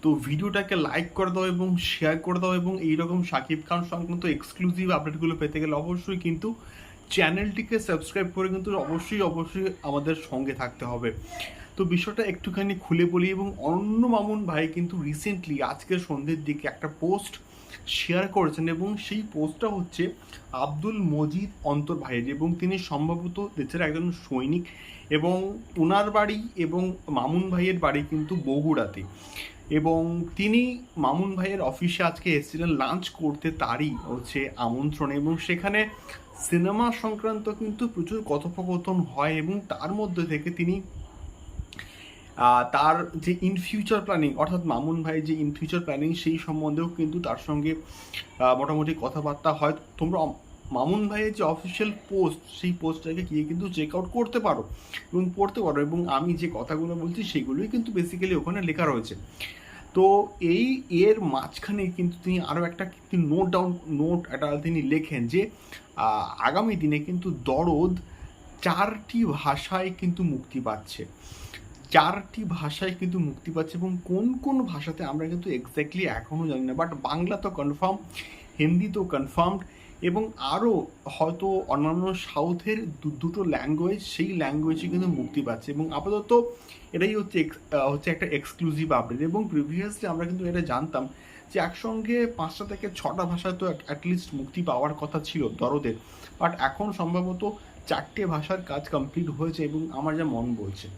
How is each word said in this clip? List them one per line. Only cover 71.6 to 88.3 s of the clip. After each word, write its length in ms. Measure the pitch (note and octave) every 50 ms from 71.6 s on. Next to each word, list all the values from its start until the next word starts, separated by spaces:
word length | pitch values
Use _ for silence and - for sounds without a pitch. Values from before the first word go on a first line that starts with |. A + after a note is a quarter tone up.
| - - - - - - -
চারটি 480 | D#3+ D3+ E3 F#3+ G3+ G3 - - - G#3+ F3 E3+ D#3
ভাষায় 360 | D3+ D3 D3 - G3 F#3 F3+ F3+
কিন্তু 180 | F#3 F3+ F3 F#3
মুক্তি 320 | E3 D3 C#3 - - - D#3+
পাচ্ছে, 200 | E3 D#3+ D#3+ - F3+
এবং 100 | F3 F#3 F#3 F3+ -
কোন 220 | - F3+ F#3+ G#3+ A#3+ C4 B3+ -
কোন 120 | C#4+ C4+ C4 B3+ F#3 E3+
ভাষাতে 300 | D3 D3 E3 D#3 - F3
আমরা 200 | C#3 C#3 D#3 D#3+ D#3+ E3+
কিন্তু 160 | F3 F3 - C#3+ B2
exactly 440 | - - - - D3+ D3 - F3+ F#3+ D3+ A2 A2+
এখনও 260 | - - D3+ D#3+ E3 D#3+
জানি 140 | C#3 C3 C3 C3
না, 60 | C3 C#3+
but 100 | E3 E3+ E3 C#3 - -
বাংলা 280 | C#3+ D#3+ F3 F#3 G#3
তো 140 | G3 - G3+
কনফার্ম, 460 | F#3 - C#3+ C#3+ C#3+ C#3+ - F#3 F#3+ G3+ - - - - - - - - - - - -
হিন্দি 300 | D3+ D#3+ E3+ F3+ F#3 G#3+
তো 120 | F3+ G#3 F#3+
কনফার্মড, 560 | F#3 - C3+ C3+ C3 - - E3+ F3+ G3 G3 F3+ - - - - - - - - F3
এবং 140 | F3 G#3 A3 A3 - - C3 C3+ D3
আরও 180 | F#3 A3 A#3+ G#3+ E3 C3+ - - - - C#3 -
হয়তো 300 | - D#3 D#3+ E3+ E3+ G3 G3 F#3+ F#3+ - - C3
অন্যান্য 320 | C#3+ D3 D#3 D#3+ F3 F#3 F#3+ F#3
সাউথের 640 | F3+ - - - C#3+ D3 E3+ F3 F3 - G3+ G#3+ A3 A3+ F3 D3 - -
দু-, 140 | D3+ D3 B2+ B2
দুটো 180 | E3+ F3 G#3 F#3+
ল্যাঙ্গুয়েজ, 560 | F3 C#3+ B2+ B2+ C#3 D3+ D#3 F3 F3+ G3+ G#3 - - -
সেই 160 | - E3 G3 G3 F3
ল্যাঙ্গুয়েজে 460 | D3+ C3 C#3+ D3+ D#3 D#3+ D#3+ D#3 F#3 F3+
কিন্তু 200 | F3+ F3+ F#3 F3+
মুক্তি 320 | D#3+ C3+ A#2+ - - D3 -
পাচ্ছে। 260 | A#2+ A2+ A2+ - - C#3+
এবং 140 | D3 D#3+ D#3+ C#3+
আপাতত 400 | C#3+ D3+ F#3+ G#3 G#3 G#3 G#3 A#3 A#3+ A#3+ A#3+ - - - - - - - - -
এটাই 220 | E3+ F3 G3+ G#3+
হচ্ছে 220 | G#3+ G3+ G#3 - F3+ D#3+
ex-, 180 | D#3 - - - - -
আহ, 120 | C#3+ C3+ C#3 C#3+
হচ্ছে 160 | D3 - -
একটা 160 | E3 E3 - -